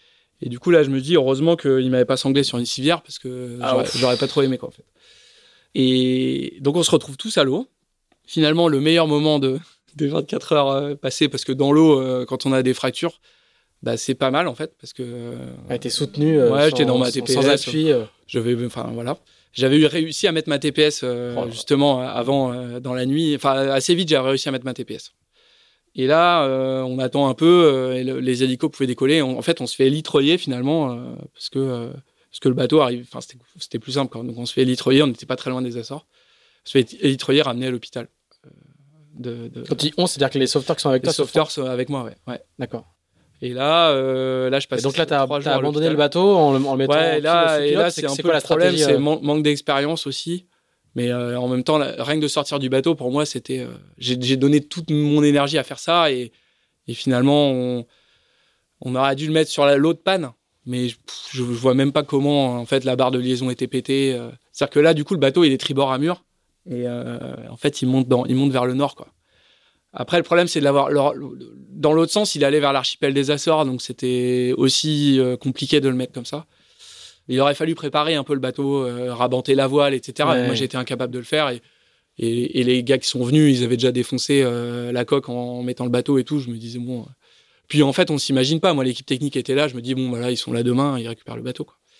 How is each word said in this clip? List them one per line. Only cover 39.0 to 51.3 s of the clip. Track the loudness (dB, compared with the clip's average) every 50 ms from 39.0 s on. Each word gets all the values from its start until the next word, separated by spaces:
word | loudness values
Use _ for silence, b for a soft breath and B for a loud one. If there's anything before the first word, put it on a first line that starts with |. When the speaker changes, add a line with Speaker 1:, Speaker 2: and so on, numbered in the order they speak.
| _ _ -18
Speaker 1:
de, | -14 -12 -10 -10 -10 -12 -14
de | -14 -14 -6
Speaker 2:
Quand | -6 -4
tu | -2 -2
dis | -2 0
on, | 0 0
c'est-à-dire | 0 2 0 0 2
que | 2 2
les | 0
sauveteurs | 2 2 0 -2 -2 -4
qui | -2 0
sont | 2
avec | 2 2
Speaker 1:
Les | 2
Speaker 2:
toi | 0 0
sont | 0 -2
Speaker 1:
sauveteurs | 0 0 0 0 0
sont | -2 -6 -6
avec | -4 -4 -4 -4 -4
moi, | -4 -6 -6
ouais, | -8 -12 -14 _
ouais. | -12 -12 -12 -14 _ _ -12
Speaker 2:
D'accord. | -10 -10 -10 -12 -14 _ _ _ _ _ _ _ _ _ _ _
Speaker 1:
Et | -10 -8 -6
là, | -2 0 2 2 4 4 4
euh, | 2 2 0 0 -2 -2 -2 -2 -2 -2 0 0
là, | 0 -2
je | -2
passe | -2 -4 -2
Speaker 2:
Et | -2
donc | -2 0
là, | 0 0
t'as, | 0 2 0 0
Speaker 1:
trois | 0 -2 -2
jours | -2
Speaker 2:
t'as | 0 0
Speaker 1:
à |
Speaker 2:
abandonné | 0 0 0 0 0 0
Speaker 1:
l'hôpital. | 0
Speaker 2:
le | 2
bateau, | 2 2 2 2 2 4 4 6
on | 6 6 4 4
le, | 2 2
on | 0 0
le |
met | 0 2
Speaker 1:
Ouais, | 2 2 2 2 2 0
Speaker 2:
en | 0 2
Speaker 1:
là, | 2 2 4 4 4 2
Speaker 2:
pilote, | 2 2 2
Speaker 1:
et | 2
là, | 2 2 0
Speaker 2:
c'est, | 0 -2
Speaker 1:
c'est | -4
un | -4
Speaker 2:
c'est | -4 -2
Speaker 1:
peu | 0 0
Speaker 2:
quoi | 0
Speaker 1:
le |
Speaker 2:
la | 0
Speaker 1:
problème, | 0 0 2 4 4 4 4
Speaker 2:
stratégie, | 4 4
Speaker 1:
c'est | 4 4
Speaker 2:
euh | 2
Speaker 1:
man-, | 2 0 0 0
manque | 0 0 0 2 2
d'expérience | 2 0 0 -2 -2 0 0 0 -2 -4 -4 -6
aussi. | -8 -8 -8 -6 -6 -8 -8 -8 _ _ _ _ _ _ _ _ _ _
Mais, | -4 -4 -2
euh, | -2 -4 -4 -6